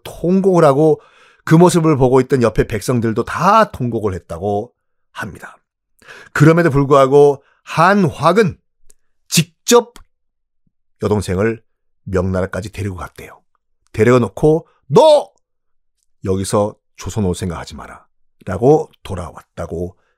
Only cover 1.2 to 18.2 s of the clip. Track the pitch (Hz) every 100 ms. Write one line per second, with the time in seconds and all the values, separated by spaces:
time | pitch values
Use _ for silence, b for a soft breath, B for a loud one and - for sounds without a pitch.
1.2 | b b - 160 175 175 160 135 127 131
2.2 | 127 135 113 139 131 110 - 123 113 113
3.2 | - 120 180 220 214 - 123 113 101 87
4.2 | - 82 101 101 120 _ _ _ _ -
5.2 | - - - - _ _ _ _ B B
6.2 | B - 151 170 165 139 135 143 135 143
7.2 | 143 139 _ _ - 156 175 202 156 -
8.2 | 156 190 185 - _ _ - _ _ _
9.2 | _ - - _ - 240 233 - _ _
10.2 | _ _ _ _ _ _ _ _ 101 107
11.2 | 95 92 110 113 _ _ _ _ - 92
12.2 | 92 92 92 92 104 - 101 87 - -
13.2 | - - _ _ _ _ _ - 110 127
14.2 | 110 - 156 160 - _ - 170 311 294
15.2 | - _ _ _ _ _ _ _ _ _
16.2 | 98 95 95 107 104 - _ - 92 110
17.2 | 95 87 92 76 - 73 76 - _ _